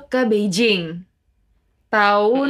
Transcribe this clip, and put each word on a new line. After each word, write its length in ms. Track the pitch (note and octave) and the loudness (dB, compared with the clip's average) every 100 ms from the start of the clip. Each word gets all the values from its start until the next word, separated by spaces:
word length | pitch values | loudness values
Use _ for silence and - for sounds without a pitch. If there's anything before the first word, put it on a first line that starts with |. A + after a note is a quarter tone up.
ke 160 | - B3+ | -4 -2
Beijing. 800 | A#3 G#3+ G#3 F3+ A#3 F#3+ E3 F3 - _ _ _ _ _ _ _ _ | 0 0 0 0 0 0 -4 -12 -16 _ _ _ _ _ _ _ _
Tahun 480 | G#3+ G3+ G#3 G#3 C4 C#4 | 0 2 2 2 0 0